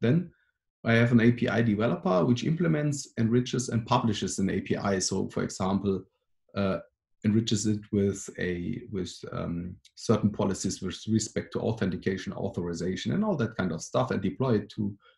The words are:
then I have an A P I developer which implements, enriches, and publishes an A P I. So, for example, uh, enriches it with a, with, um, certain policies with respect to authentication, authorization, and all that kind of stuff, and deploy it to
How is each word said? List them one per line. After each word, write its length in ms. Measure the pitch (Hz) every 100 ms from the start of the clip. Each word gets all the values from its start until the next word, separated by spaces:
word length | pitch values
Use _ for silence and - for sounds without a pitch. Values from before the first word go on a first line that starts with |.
then 320 | 113 160 175 - _ _ _ _
I 100 | 113
have 180 | 117 120
an 80 | 120
A 100 | 117
P 160 | 120 120
I 140 | 110
developer 640 | 117 101 120 180 190 180
which 200 | 147 123
implements, 640 | - 165 170 156 147 143 - -
enriches, 500 | 110 120 123 131 -
and 180 | 117 110
publishes 520 | 123 117 101 95 -
an 120 | 95
A 100 | 87
P 140 | -
I. 240 | 87 104 98
So, 300 | - 98 98
for 160 | -
example, 580 | 95 - 95 98 101 95 - _ _ _ _ 101
uh, 220 | 98 87 - _ _ _
enriches 420 | 107 107 117 104 107
it 140 | 104 -
with 360 | 104 98 95 - -
a, 440 | 90 87 87 92 -
with, 220 | 101 90 - -
um, 440 | 90 85 85 87 92 -
certain 360 | - - 107 101
policies 520 | - 98 95 95 87
with 160 | 95 85 -
respect 440 | 110 110 - -
to 80 | -
authentication, 720 | 110 113 95 82 - 95 -
authorization, 800 | 87 95 95 87 85 87 92 110
and 120 | 156
all 120 | 214 160
that 200 | 113 -
kind 140 | 92
of 120 | 85
stuff, 280 | - 131 127
and 120 | 95
deploy 340 | 98 - 131 107
it 140 | 104
to 220 | - 101 104 _